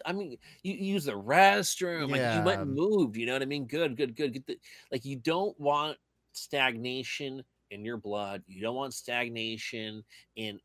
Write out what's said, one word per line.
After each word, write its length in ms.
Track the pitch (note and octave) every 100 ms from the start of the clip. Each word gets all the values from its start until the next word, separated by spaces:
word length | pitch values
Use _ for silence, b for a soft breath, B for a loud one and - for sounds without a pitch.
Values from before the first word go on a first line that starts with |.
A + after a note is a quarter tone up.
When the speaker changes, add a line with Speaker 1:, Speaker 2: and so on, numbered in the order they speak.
Speaker 1:
I 80 | -
mean, 260 | F#3+ F3+ A#2+ B B
you, 100 | F#3+
you 200 | G3 G3
use 100 | G3
the 80 | C#3+
restroom, 960 | G2+ G#2 D#3+ G3 G3+ F#3 - F3+ E3+ C#3
like, 140 | C3+ A#2+
you 100 | A2
went 180 | G#2 C3+
and 100 | C#3
Speaker 2:
Yeah. 40 |
Speaker 1:
moved, 420 | C3+ F#3+ G#3 C3+ A2
you 100 | A#2
know 60 |
what 80 | C3
I 40 | C3+
mean? 200 | C#3+ A#2+
Good, 300 | D3 D#3+ B2
good, 200 | C3 A2+
good. 160 | C#3+
Get 140 | B2 -
the, 120 | - B B B
like, 140 | C3+
you 120 | C#3 C3+
don't 420 | C#3+ E3+ G3+ -
want 380 | C#3+ D3 D3+ - _ _ _
stagnation 1120 | - - C#3 C3 A2+ B2 C3 B2 - C#3 C3+ - _ _
in 140 | G2+
your 140 | A2 A#2
blood. 440 | G2+ G#2 G2 G2 F#2
You 140 | F#2+
don't 120 | A2
want 200 | B2+ C#3
stagnation 1080 | - - A#2+ A#2+ A#2 A2+ A2 - A2+ A2 G#2+ - B B
in, 240 | - G#2+ G2+